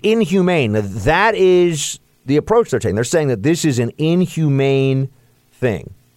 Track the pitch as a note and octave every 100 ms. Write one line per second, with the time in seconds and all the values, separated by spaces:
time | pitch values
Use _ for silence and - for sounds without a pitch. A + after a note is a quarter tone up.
0 | - A3+ E3+ F#3+ F#3 F3 A#2 G#2+ G2+ G#2
1 | G#2 E3+ A3 F#3+ F#3 F3+ F3 D#3 - -
2 | _ _ - D3 - A3+ A3+ A#2 A2 G2
3 | A#2+ E3+ D3 A2+ B2+ E3+ D#3+ A#2+ A#2 -
4 | D#3 F3 F3+ - D#3 C#3 C#3 C3+ C3+ C3+
5 | C3+ - _ _ _ _ B2 F#2 - -
6 | _